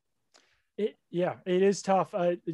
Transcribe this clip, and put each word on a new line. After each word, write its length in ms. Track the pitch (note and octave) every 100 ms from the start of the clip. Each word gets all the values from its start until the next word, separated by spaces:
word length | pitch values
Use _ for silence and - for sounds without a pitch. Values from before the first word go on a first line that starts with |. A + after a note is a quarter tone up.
| _ _ _ _ _ _ _ -
It, 200 | G#3 - _
yeah, 260 | E3+ F3 A#2 -
it 160 | F3+
is 200 | G3 G3+
tough. 320 | - F#3+ E3
Uh, 220 | G3+ F3 F3 -